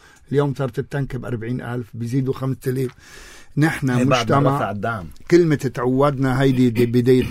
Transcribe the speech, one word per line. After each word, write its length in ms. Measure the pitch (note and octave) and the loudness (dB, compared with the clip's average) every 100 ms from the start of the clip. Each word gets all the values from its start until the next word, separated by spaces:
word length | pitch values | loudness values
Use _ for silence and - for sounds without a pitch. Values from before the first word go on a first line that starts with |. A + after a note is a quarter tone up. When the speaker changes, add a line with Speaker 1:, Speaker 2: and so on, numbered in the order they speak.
| - - - | -20 -20 -4
Speaker 1:
اليوم 220 | C3+ C#3+ | 0 0
صارت 260 | C3 C3+ - | -2 -4 -6
التنكة 400 | B2+ C#3+ C3 B2 | -6 -6 -6 -8
بأربعين 420 | A2 A#2 A2+ B2+ | -8 -8 -6 -6
ألف، 260 | A#2+ B2 A#2 | -6 -8 -10
بيزيدوا 400 | A#2 A#2 C3+ C3 | -10 -4 -2 -2
خمسة 240 | C3 C3 C3 C3+ | -4 -4 -4 -4
آلاف. 240 | B2+ B2+ - - - - - - - | -4 -4 -8 -20 -20 -20 -20 -8 0
نحن 320 | D#3 - C3+ | 0 0 -2
Speaker 2:
هي 160 | B2 C3 | 0 2
بعد 260 | B2+ A2+ | 2 2
ما 80 | C#3+ | 2
Speaker 1:
مجتمع 180 | C3+ C#3+ | 2 0
Speaker 2:
رفع 140 | G#2 | -2
الدعم. 340 | G#2 A2+ A2+ D#2+ - - | -4 -6 -6 -10 -12 2
Speaker 1:
كلمة 240 | E3+ E3+ C#3+ | 4 4 2
تعودنا 840 | C3 C#3 B2+ C3 C#3+ C3+ C3+ B2+ | -2 -2 0 2 2 2 0 2
هيدي 280 | C#3 B2+ B2 | 2 4 2
دي 160 | A2+ A#2+ | 2 2
بداية 420 | B2 A#2+ B2+ A#2+ | 2 4 4 2